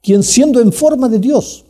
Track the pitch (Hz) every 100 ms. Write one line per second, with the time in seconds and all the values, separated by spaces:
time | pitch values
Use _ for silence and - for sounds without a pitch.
0 | - 196 - - 302 247 220 - 302 294
1 | 254 220 226 277 - - _